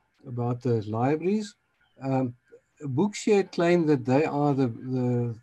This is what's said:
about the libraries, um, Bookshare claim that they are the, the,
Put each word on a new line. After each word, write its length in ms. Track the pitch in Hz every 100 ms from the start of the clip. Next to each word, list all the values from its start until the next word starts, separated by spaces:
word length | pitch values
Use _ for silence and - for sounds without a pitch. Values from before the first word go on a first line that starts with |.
| _ _ -
about 340 | 123 120 120
the 200 | 127 117
libraries, 720 | 104 110 127 156 170 214 208 - _ _ _ _
um, 320 | 135 131 131 123 _ - _ _
Bookshare 680 | 147 127 208 - - 208 190
claim 340 | - 170 175 156
that 180 | 147 120
they 200 | 131 151
are 280 | 143 147 135
the, 120 | 131
the, 680 | 113 127 127 123 120 120 113